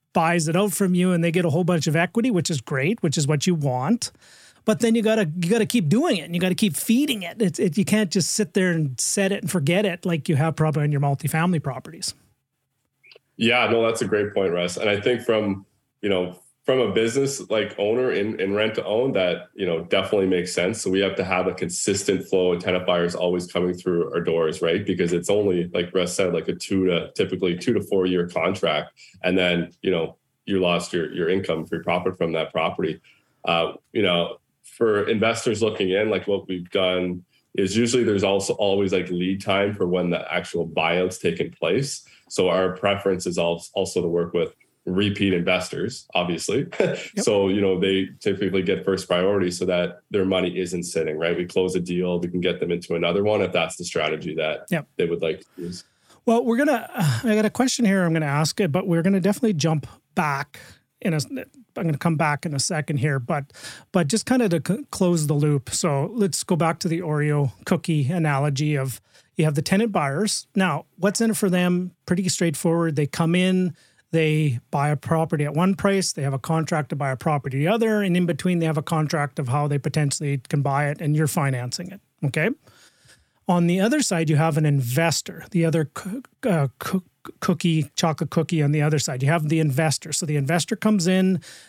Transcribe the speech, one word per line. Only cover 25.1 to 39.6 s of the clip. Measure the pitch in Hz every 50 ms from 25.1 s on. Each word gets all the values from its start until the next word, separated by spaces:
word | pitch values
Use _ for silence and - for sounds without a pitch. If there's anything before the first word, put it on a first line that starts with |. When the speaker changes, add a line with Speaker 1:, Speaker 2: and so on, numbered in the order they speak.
Speaker 2:
it's | 90 87 85 -
only, | 101 104 104 101 90 87 85 87 -
like | 92 87 87
Russ | - 92 90 90 90
said, | - 98 90 87
like, | 82 80 -
a | 82
two | 85 - - 101 95 92
to, | 90 87 82 - - -
typically | - 104 87 - 87 95 90 87 87
two | - - 117
to | 101
four | 98 - 104 98 92
year | 92 92 90 85 87
contract. | - 85 82 90 101 101 - 87 76 76 - - - - - - - - -
And | 90 92
then, | 92 90 90 87 87 85 - - _
you | - 95
know, | 92 85 82 80 - - _ _ _ _ _
you | - 98 95
lost | 92 87 87 87 85 - -
your, | 87 82 -
your | - 85 85 82
income, | 92 95 95 - 82 80 78
free | - - 80
profit | - - 87 90 90 92 92
from | - 87 82 80
that | 82 78 73
property. | - 80 80 87 95 - 87 80 80 - - _ _ _ _ _ _ _ -
Uh, | - 87 85 82 - - - - _
you | - 117 101
know, | 92 87 87 85 - - - _ _ _ _
for | _ - - - 120 113 107 104 98 -
investors | 113 107 104 113 120 113 - 127 107 101 113
looking | 107 104 - 101 92
in, | 92 98 107 107
like, | 101 92 90 -
what | 101 95 - -
we've | 92 87 87 90
done | - 98 92 92 92 90 90 90 90 90 87 _ _ _ _ _ -
is | - 98 95 90
usually | 110 123 117 117 127 117
there's | - 104 98 98
also | 98 98 98 98 - -
always, | - 104 101 98 98 101 98 98
like, | 92 87 90
lead | 90 87 90 92 98 98
time | 98 - 95 98